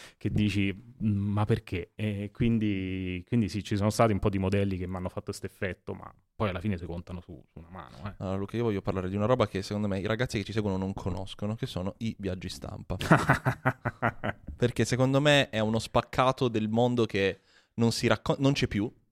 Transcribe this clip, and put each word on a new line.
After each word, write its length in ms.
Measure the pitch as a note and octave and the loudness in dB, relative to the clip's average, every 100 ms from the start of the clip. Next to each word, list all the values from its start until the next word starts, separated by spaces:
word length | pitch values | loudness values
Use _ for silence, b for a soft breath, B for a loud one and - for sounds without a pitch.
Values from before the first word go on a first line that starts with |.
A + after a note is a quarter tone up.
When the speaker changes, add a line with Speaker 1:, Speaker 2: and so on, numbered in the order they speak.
| B - | B -8
Speaker 1:
che 140 | G#2+ | -4
dici, 400 | G2+ G#2 G2 G2 F#2+ A#2+ - | 2 2 2 0 -2 -10 -4
"Mm, 280 | A2 G2+ G2+ | 0 0 0
ma 120 | G2+ | 0
perché?" 480 | G#2+ A2+ - F#2 E2+ | 2 0 -2 -8 -8
E 360 | - G#2+ G2+ G2+ | -6 -4 -4 -6
quindi, 880 | - A#2+ A#2 G#2+ G2 F#2+ F#2 F#2 F2+ F2 | 0 2 4 2 0 -2 -4 -4 -6 -2
quindi 200 | A#2+ G2+ | 0 0
sì, 120 | G#2+ | -2
ci 140 | F#2 G#2 | -2 0
sono 140 | G#2 | 2
stati 200 | G#2+ A#2 | 4 4
un 60 | G2+ | 4
po' 100 | G#2+ | 2
di 80 | F#2+ | 0
modelli 400 | F#2+ G2 G2+ F#2 | 2 2 0 -2
che 80 | F2+ | -4
m'hanno 240 | F#2 F#2 | -6 -6
fatto 220 | - - | -8 -10
st'effetto, 600 | G2+ F#2+ - G2 F2+ - | -8 -10 -6 -6 -6 -10
ma 180 | G2 F#2 - _ | -12 -14 -20 _
poi 140 | - G#2+ | -4 -2
alla 120 | F2+ | 0
fine 180 | G2+ F#2 | -2 -2
si 80 | E2 | -4
contano 340 | E2+ - F2+ | -8 -10 -12
su, 200 | - D2+ - | -12 -18 -18
su 60 | - | -20
una 100 | E2 | -18
mano, 260 | F#2 C2 A#1+ F#2+ | -16 -16 -12 -10
eh. 80 | F#2+ | -6
Speaker 2:
Allora, 200 | G2 F#2+ | -4 -2
Luca, 200 | G2 A2 | -2 0
io 80 | |
voglio 160 | A#2 G2+ | 0 0
parlare 300 | G2 F#2+ F#2 | 0 -2 0
di 60 | G2 | 0
una 100 | G#2+ | 2
roba 200 | B2+ G#2+ | 4 2
che 140 | F#2+ | 0
secondo 260 | G2 G#2 G#2 | -2 -2 0
me 120 | G2 | 0
i 60 | G2+ | -2
ragazzi 320 | A2 B2+ A2+ | 0 -2 -2
che 60 | |
ci 80 | F#2+ | -2
seguono 260 | G#2 G#2 F#2+ | -2 0 0
non 160 | F#2+ | -2
conoscono, 600 | G2 - F#2 F#2+ - G#2 A2 | -4 -4 -4 -6 -6 -6 -4
che 100 | C3 | -6
sono 280 | - F#2 - | -4 -6 -4
i 180 | A2 - | -6 -4
viaggi 300 | G2 F#2 F2+ | -4 -4 -6
stampa. 480 | - - - - F#2+ | -10 -12 -12 -8 -6
Speaker 1:
<laughs> 1600 | - C#3+ - C3+ - A#2 C3 - - - A#2+ - A2+ - - - | 4 4 6 2 0 -2 -2 -2 -6 -2 -2 -2 -4 -6 -10 -2
Speaker 2:
Perché 280 | A#2+ - | 0 2
secondo 360 | A#2 B2 C3 C#3 | 0 2 4 4
me 280 | D3 C#3+ C3 | 6 6 4
è 80 | A2 | 0
uno 180 | G#2+ A2+ | 0 0
spaccato 680 | - - - - C3 C3 B2+ | 0 -2 0 2 2 2 2
del 200 | A2 G#2+ | 2 0
mondo 360 | A2 B2 B2 A2 | 2 2 2 2
che 340 | G2+ G2 F2 b b b | 2 0 0 b b b
non 180 | - A#2 | 0 2
si 140 | A2 A#2 | 4 2
raccon-, 300 | G#2+ - D#3+ | 2 2 2
non 120 | C3+ | 2
c'è 140 | C#3 B2+ | 2 0
più. 260 | G#2 G#2+ - _ | 0 -2 -6 _